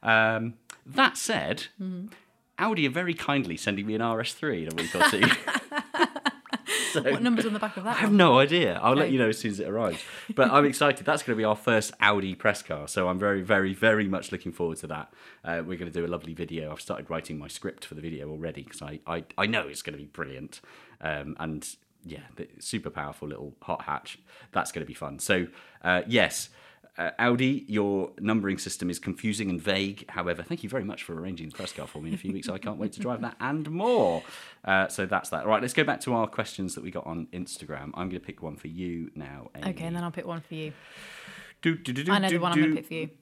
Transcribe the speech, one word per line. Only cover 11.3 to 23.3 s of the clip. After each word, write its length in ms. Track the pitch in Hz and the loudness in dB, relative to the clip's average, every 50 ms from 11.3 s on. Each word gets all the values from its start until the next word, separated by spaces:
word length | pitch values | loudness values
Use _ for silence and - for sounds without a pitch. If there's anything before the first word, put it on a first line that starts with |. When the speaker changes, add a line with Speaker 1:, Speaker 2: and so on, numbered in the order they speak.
| 120 | 0
Speaker 1:
be 80 | 107 110 | 2 2
our 120 | 107 107 | 2 2
first 360 | 107 - - 117 110 104 - - - | 2 2 4 4 4 4 0 -2 4
Audi 340 | - 104 104 101 98 95 92 | 6 6 6 6 2 -2 -6
press 300 | - - 110 101 - - | 0 2 2 2 2 -2
car, 240 | - 82 76 73 71 | -6 -6 -6 -6 -4
so 220 | - - 92 90 | 0 2 2 2
I'm 100 | 92 92 | 2 2
very, 220 | 101 101 101 98 92 | 2 2 2 2 2
very, 320 | 95 107 98 95 95 95 | 4 4 4 4 2 0
very 320 | 95 110 113 110 107 107 95 | 4 6 6 6 6 4 0
much 240 | 95 92 - - | 0 -2 -4 -4
looking 200 | - 90 - 95 | -8 -8 -8 -8
forward 260 | 85 - 87 82 80 - | -4 -2 -2 -2 -2 -4
to 80 | - 78 | -8 -8
that. 260 | 78 76 76 - _ - - - - _ _ | -8 -8 -8 -12 _ -20 -20 -20 -20 _ _
Uh, 160 | 82 85 85 82 | -4 -4 -4 -4
we're 120 | 82 92 85 | -4 -6 -6
gonna 140 | 90 85 | -6 -6
do 120 | 80 87 85 | -4 -2 -2
a 20 | 82 | -2
lovely 260 | 87 85 80 80 82 | -2 -6 -6 -10 -8
video. 380 | 78 87 82 82 80 78 76 | -8 -6 -6 -6 -6 -6 -8
I've 100 | 76 - | -10 -10
started 260 | - - - 73 73 - | -8 -8 -8 -8 -6 -6
writing 260 | 82 80 78 - 80 76 | -6 -6 -6 -6 -10 -10
my 100 | 71 71 | -10 -12
script 380 | - - - 98 - - - | -14 -8 -8 -8 -8 -8 -16
for 80 | - 78 | -14 -14
the 80 | 76 | -10
video 280 | 76 82 80 67 69 73 | -8 -8 -8 -8 -8 -10
already 320 | 78 78 82 82 76 73 69 | -8 -6 -6 -8 -8 -8 -14
'cause 180 | - - - | -16 -16 -14
I, 180 | 76 73 76 73 _ | -12 -12 -12 -12 _
I, 180 | - 85 85 82 _ - - | -6 -6 -6 -6 _ -2 -2
I 80 | 196 | 0
know 220 | 151 226 - 85 71 | 0 2 0 -2 -4
it's 160 | 73 - - | -8 -10 -10
gonna 140 | - 76 71 | -10 -12 -12
be 80 | 73 | -14
brilliant. 560 | 73 _ - 80 67 67 65 69 - - - _ - - - - - - _ | -16 _ -10 -8 -8 -8 -12 -12 -14 -16 -18 _ -20 -20 -20 -20 -20 -20 _
Um, 360 | - 78 78 73 71 73 80 - | -6 -4 -4 -4 -6 -8 -8 -6
and, 360 | 80 82 78 76 - - - _ _ _ _ _ _ | -6 -6 -6 -6 -8 -12 -14 _ _ _ _ _ _
yeah, 160 | 82 76 71 71 - - - | -16 -16 -14 -16 -18 -14 -16
the 100 | - - - - | -16 -16 -14 -14
super 300 | - - - 107 80 76 | -12 -6 -6 -6 -6 -6
powerful 380 | - - 73 71 69 - - | -8 -6 -8 -8 -8 -10 -10
little 280 | 76 | -10